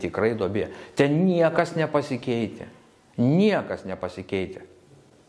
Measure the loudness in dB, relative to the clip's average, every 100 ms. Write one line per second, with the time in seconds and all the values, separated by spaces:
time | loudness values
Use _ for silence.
0 | -4 0 0 2 -2 -2 -4 -8 -14 0
1 | 2 4 4 4 4 2 0 0 0 0
2 | -2 -4 -2 -2 -2 -6 -16 -18 -20 _
3 | _ 0 2 4 4 2 -2 -8 -6 -8
4 | -8 -8 -4 -4 -4 -8 -18 -20 -20 -20
5 | -20 -20